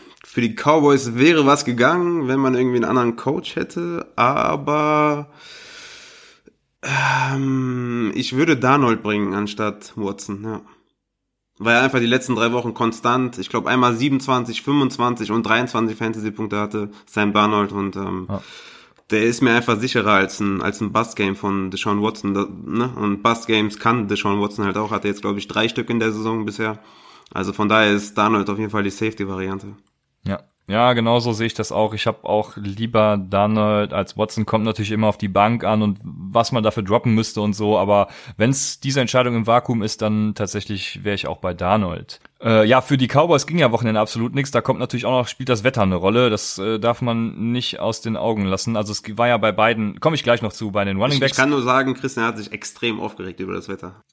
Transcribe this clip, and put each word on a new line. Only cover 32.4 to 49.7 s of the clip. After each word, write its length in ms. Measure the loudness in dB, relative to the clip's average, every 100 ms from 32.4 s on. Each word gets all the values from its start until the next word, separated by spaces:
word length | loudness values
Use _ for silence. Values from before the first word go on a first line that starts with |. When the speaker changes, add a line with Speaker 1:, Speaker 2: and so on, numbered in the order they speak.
| -2 -8
Speaker 2:
lieber 640 | -10 -6 0 2 4 2
Darnold 760 | 0 2 2 2 2 2 0
als 280 | -2 -4 -4
Watson. 260 | -2 -2 0
Kommt 200 | 0 0
natürlich 260 | -2 -2
immer 160 | 0 0
auf 100 | 0
die 100 | 0
Bank 360 | 4 4 2
an 180 | 0 2
und 160 | 2 -2
was 480 | -8 -14 0 2 2
man 100 | 0
dafür 220 | 0 0
droppen 320 | 0 0 4 2
müsste 260 | 0 -2
und 120 | -2
so. 260 | 0 2 2
Aber 280 | 4 4 2 -4 -16 0
wenn's 420 | 2 2 -2 -4
diese 220 | -2 0
Entscheidung 340 | 2 2 2 0
im 120 | 2
Vakuum 340 | 2 2 -2
ist, 220 | -2 -2
dann 320 | 0 2 0 -2
tatsächlich 680 | -4 -4 -6 -8 -8 -6
wäre 120 | -4 -4
ich 100 | -4
auch 120 | -6
bei 180 | -6 -2
Darnold. 640 | 0 2 0 -6 -12 -20 _ _
Äh, 280 | 2 4 6
ja, 140 | 4
für 180 | 4 0
die 80 | 2
Cowboys 400 | 4 4 2 2
ging 100 | 2
ja 140 | 2
Wochenende 280 | 2 0 0
absolut 360 | 0 -2 -4 -2
nix. 160 | -2
Da 100 | 0
kommt 180 | 0 -2
natürlich 280 | -4 -4 0
auch 120 | 0
noch, 80 | -2
spielt 220 | -6 -2
das 140 | 0
Wetter 180 | 2 2
eine 140 | 0 2
Rolle. 340 | 2 4 2
Das, 300 | 0 -4 -4
äh, 180 | -2 0
darf 220 | 0 0
man 500 | -2 -2 -4 -4 -2
nicht 280 | -2 -4 -4
aus 220 | -4 -4
den 140 | -4 -2
Augen 300 | -2 0 0
lassen. 320 | -2 -2 -2
Also 140 | -2
es 100 | -6 -8 0
war 100 | 2
ja 100 | 2
bei 140 | 2
beiden, 480 | 4 2